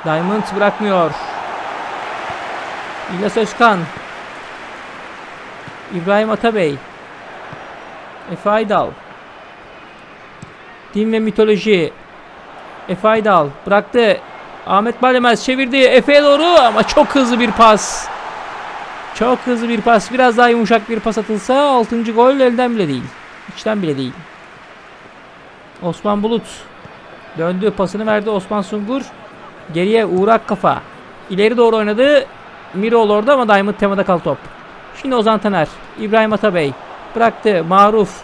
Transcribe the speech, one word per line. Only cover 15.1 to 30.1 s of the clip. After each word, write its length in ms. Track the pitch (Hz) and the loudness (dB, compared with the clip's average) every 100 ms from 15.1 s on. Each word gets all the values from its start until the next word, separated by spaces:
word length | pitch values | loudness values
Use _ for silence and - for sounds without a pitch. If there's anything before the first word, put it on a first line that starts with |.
| 254 247 220 | 4 2 2
çevirdi. 320 | - 262 262 269 | 0 -2 0 4
Efe'ye 460 | 254 247 294 285 | 6 6 6 6
doğru 220 | 294 285 | 6 4
ama 380 | 339 339 240 208 | 6 6 6 2
çok 320 | 196 - 269 | 2 4 4
hızlı 260 | 277 240 240 | 2 2 2
bir 100 | 240 | 0
pas. 580 | 202 226 208 - - - - - - - - - - - - - | 6 6 6 0 -8 -10 -12 -12 -12 -14 -14 -14 -14 -14 -16 -14
Çok 240 | - 233 - | -2 0 0
hızlı 300 | 254 240 233 | 0 -2 0
bir 120 | 233 | 0
pas. 320 | 233 226 - | 4 2 2
Biraz 240 | 247 254 226 | 2 2 4
daha 120 | 240 | 4
yumuşak 400 | 233 214 233 214 | 4 2 2 2
bir 120 | 226 | -4
pas 180 | 226 220 | -2 -4
atılsa 520 | 208 214 - 262 294 | -4 -4 0 2 4
altıncı 420 | 254 226 233 226 | 2 0 -2 0
gol 280 | 220 247 277 | 4 4 4
elden 340 | 254 240 247 | 2 2 0
bile 140 | 226 165 | 0 -2
değil. 160 | 131 131 - - - - | -4 -8 -16 -20 -20 -18
İçten 280 | - 214 214 | -8 -6 -4
bile 140 | 170 135 | -2 -4
değil. 160 | 127 175 156 - - - - - - - - - - - - - - - | -6 -10 -20 -20 -20 -20 -20 -20 -20 -20 -20 -20 -20 -20 -20 -20 -20 -8
Osman 400 | 175 165 208 208 | -8 -4 -4 -2
Bulut 200 | 214 233 - - - - - - - - - - | -2 -4 -6 -18 -20 -20 -20 -20 -20 -20 -16 -4
döndü, 320 | 165 185 214 | -4 0 -2
pasını 360 | 208 180 202 220 | 0 -4 -2 -2
verdi 240 | 214 208 | 0 0
Osman 320 | 208 185 208 | -4 -2 -6
Sungur. 400 | 190 214 202 269 - - - - - - - | -4 -6 -4 -6 -6 -18 -20 -20 -20 -20 -8
Geriye 320 | 165 190 226 | -2 2 2
Uğur 220 | 202 | 2